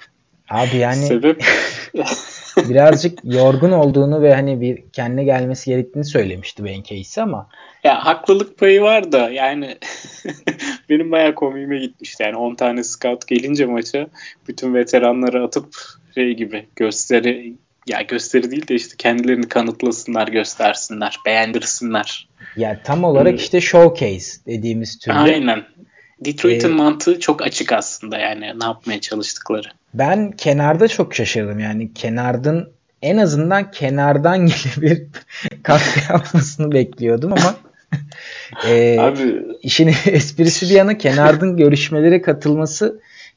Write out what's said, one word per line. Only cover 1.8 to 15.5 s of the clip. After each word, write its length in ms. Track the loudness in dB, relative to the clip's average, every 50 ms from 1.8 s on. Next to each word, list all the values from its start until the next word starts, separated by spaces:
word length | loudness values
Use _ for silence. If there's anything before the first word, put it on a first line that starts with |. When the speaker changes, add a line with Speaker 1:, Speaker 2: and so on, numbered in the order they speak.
| -16 -10 -8
Speaker 2:
<laughs> 640 | -6 -6 -4 -6 -8 -10 -16 -18 -20 -12 -2 0
birazcık 640 | 0 0 4 4 6 8 8 6 6 2 -4 -6 -6 -6
yorgun 460 | -2 2 4 4 4 4 4 4 4
olduğunu 520 | 4 4 4 4 4 2 2 2 2 4
ve 120 | 6 6 6
hani 260 | 4 2 -2 -2 -2
bir 220 | -2 -4 -4 -6 -10 -14
kendine 320 | -8 -6 -6 -4 -4 -2 0
gelmesi 460 | 2 2 2 0 -2 -6 -6 -4 -2
gerektiğini 340 | -2 -2 -2 -4 -6 -8 -6
söylemişti 600 | -2 0 0 0 0 -4 -8 -12 -14 -12 -10 -10
Ben 180 | -10 -10 -10
Casey 400 | -12 -12 -14 -14 -14 -10 -6 -6 -4
ama. 240 | -4 -6 -8 -10 _ _ -20 -20 -20 -12 _ 2
Speaker 1:
Ya 200 | 2 2 2 2
haklılık 520 | 0 0 0 4 2 4 4 2 -4 -2 2
payı 240 | 4 6 6 6
var 300 | 6 4 4 2 2 2
da 180 | 2 2 2 2
yani 460 | -2 -2 -2 -2 -2 -4 -8 -10 -12 -14 -14 -16 -16 -16 -18 -20 -20 -14 -14 -14
<laughs> 560 | -12 -8 -8 -8 -8 -6 -10 -10 -10 -10 _ 0
benim 220 | 0 0 0 2
bayağı 220 | 2 2 2 2 2
komiğime 440 | 0 -4 -4 -4 -6 -6 -6 -6 -6
gitmişti. 440 | -6 -8 -12 _ -20 -18 -8 -6
Yani 140 | -6 -4 -4
on 180 | -4 -6 -6 -4
tane 300 | -2 -2 -2 -2 -2 -6
scout 420 | -8 -10 -6 -4 -4 -4 -4 -4
gelince 400 | -2 -2 -2 -2 -2 -2 0 0
maça 400 | 0 0 -4 -6 -4 -6 -6 -6 -6 _ -20 -20 -20 -20 _ -16 -16
bütün 260 | -12 -8 -4 -2 0
veteranları 680 | 0 0 2 2 2 2 2 0 0 -2 -2 -2 -2 -4
atıp 320 | -2